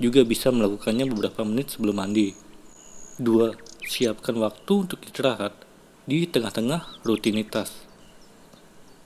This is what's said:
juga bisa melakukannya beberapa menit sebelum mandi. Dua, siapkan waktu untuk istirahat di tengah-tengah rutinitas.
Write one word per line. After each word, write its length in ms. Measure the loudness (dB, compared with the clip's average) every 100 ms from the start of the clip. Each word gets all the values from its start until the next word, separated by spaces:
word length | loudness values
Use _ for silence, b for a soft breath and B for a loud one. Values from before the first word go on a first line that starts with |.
juga 240 | 4 6 6
bisa 240 | 4 2
melakukannya 560 | 2 2 0 -2 0 0
beberapa 380 | -2 -2 -4 -2
menit 260 | -2 -4
sebelum 300 | -2 -2 0
mandi. 320 | 0 2 0 -2 -18 -20 -20 -20 -20 -20 -18 -4
Dua, 380 | 2 4 2 -2 -14 -16 -10
siapkan 500 | -2 -2 -2 -4 -2
waktu 360 | -2 -4 0 0 0
untuk 100 | -8 -12
istirahat 480 | -4 -2 -2 -6 -8 -20 -20 -20 -18
di 220 | -4 -2 0
tengah-tengah 760 | -2 -2 -2 -2 -2 -6 -8 -2
rutinitas. 680 | 0 2 0 -2 -6 -6 -10 -20 -20 -20 -20 -20 -20 -20 -20 -20 -20 -20 -20